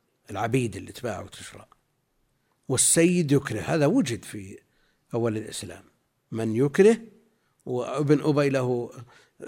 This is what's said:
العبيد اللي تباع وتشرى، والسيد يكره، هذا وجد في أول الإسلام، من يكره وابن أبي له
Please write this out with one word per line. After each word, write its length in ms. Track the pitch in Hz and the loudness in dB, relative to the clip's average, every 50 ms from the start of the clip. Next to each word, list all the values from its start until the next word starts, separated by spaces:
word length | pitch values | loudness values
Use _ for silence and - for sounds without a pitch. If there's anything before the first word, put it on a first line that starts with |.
| _ _ _ _ _ - | _ _ _ _ _ -10
العبيد 440 | - 95 110 117 117 135 120 110 92 | -6 -4 -2 0 0 0 -2 -2 -6
اللي 160 | 95 92 - | -10 -12 -14
تباع 300 | - - - 113 98 90 | -12 -10 -8 -8 -8 -8
وتشرى، 440 | 95 92 - - - - - 101 - _ _ _ _ _ _ _ _ _ _ _ _ _ _ _ _ _ _ _ _ | -10 -14 -16 -18 -18 -18 -18 -20 -20 _ _ _ _ _ _ _ _ _ _ _ _ _ _ _ _ _ _ _ _
والسيد 640 | - 131 117 - - - 165 165 180 180 180 165 139 | -2 0 2 2 4 6 6 6 6 6 4 4 4
يكره، 300 | 143 135 - - 110 107 | 4 2 2 0 -6 -6
هذا 240 | - - 156 165 143 | -4 -2 0 2 2
وجد 400 | 147 208 277 160 120 117 98 - | 4 4 2 2 0 -4 -6 -8
في 340 | - - 104 95 95 101 - _ _ _ _ _ _ _ _ _ _ - | -12 -14 -14 -12 -14 -16 -18 _ _ _ _ _ _ _ _ _ _ -4
أول 240 | 117 117 117 107 | -2 -2 0 -2
الإسلام، 460 | 107 - - - - - 87 85 95 - _ _ _ _ _ _ _ _ _ | -4 -6 -8 -10 -12 -12 -12 -14 -18 -20 _ _ _ _ _ _ _ _ _
من 240 | 117 110 113 113 110 | -6 -4 -4 -2 0
يكره 420 | 117 139 143 139 - 190 214 233 226 - - - _ _ _ _ _ _ _ _ _ _ | 0 0 2 4 6 6 6 6 4 0 -10 -20 _ _ _ _ _ _ _ _ _ _
وابن 580 | 135 127 123 120 - 127 143 151 139 151 135 - | -6 -4 -4 -4 -4 -4 -2 0 2 0 2 2
أبي 260 | 156 143 143 143 143 | 0 0 2 2 2
له 420 | 135 135 127 123 127 120 120 - - 131 117 - - - _ _ _ - - | 0 0 0 0 -2 -4 -6 -8 -12 -18 -20 -20 -20 -20 _ _ _ -18 -18